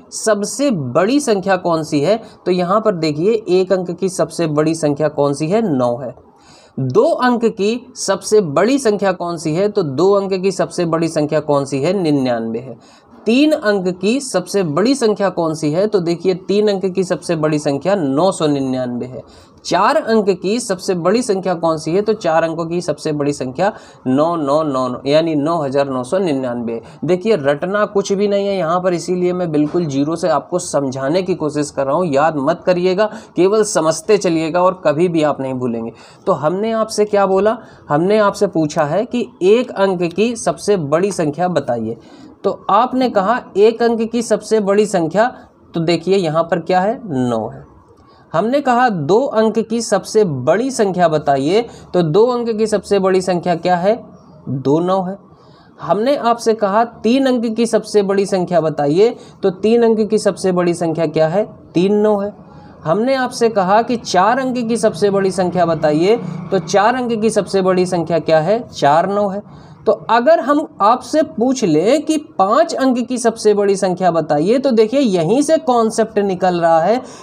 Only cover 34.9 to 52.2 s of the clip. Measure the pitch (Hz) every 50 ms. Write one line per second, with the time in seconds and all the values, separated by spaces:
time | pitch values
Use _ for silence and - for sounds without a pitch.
34.9 | 147 147 180 185 165 165 151 147 135 - 135 131 131 127 123 123 117 117 113 117
35.9 | 117 - - - - - - 196 180 135 139 156 180 190 214 226 226 220 220 220
36.9 | - 214 208 208 208 196 196 190 190 190 196 214 240 247 - - - - - -
37.9 | 147 147 170 190 208 220 208 202 196 - 208 185 - 165 160 147 - 170 151 143
38.9 | 160 196 233 240 - 240 220 - - - 170 190 214 247 247 247 - 185 196 196
39.9 | 185 175 180 165 170 185 214 240 233 226 - 180 156 - - 202 208 190 151 139
40.9 | 151 165 185 208 180 - 165 147 147 - 180 180 175 147 - - 120 117 110 110
41.9 | 117 - - - - - - - - _ - 196 - - - - 185 214 247 247
42.9 | 254 262 262 240 - 196 185 202 240 247 - - - 190 208 226 226 226 233 233
43.9 | 240 220 226 220 233 240 226 - 214 185 - - 220 220 202 190 202 208 214 196
44.9 | - 180 165 156 160 196 226 240 - - - - _ _ - - - 170 165 165
45.9 | 170 165 165 185 190 196 180 156 147 160 165 165 180 170 165 - 185 185 185 208
46.9 | 240 277 247 196 143 131 127 120 120 113 107 120 135 135 - - - - _ _
47.9 | - _ - _ - - - - - 165 196 226 262 294 285 262 240 240 254 247
48.9 | 208 170 139 139 190 226 277 - - 220 220 220 202 226 220 220 226 240 226 -
49.9 | 208 190 190 - - 220 208 175 143 127 120 156 170 202 254 269 254 - 214 196
50.9 | 180 185 175 160 156 151 - 143 139 135 135 151 185 226 247 - - - - -
51.9 | - 180 175 156 151 196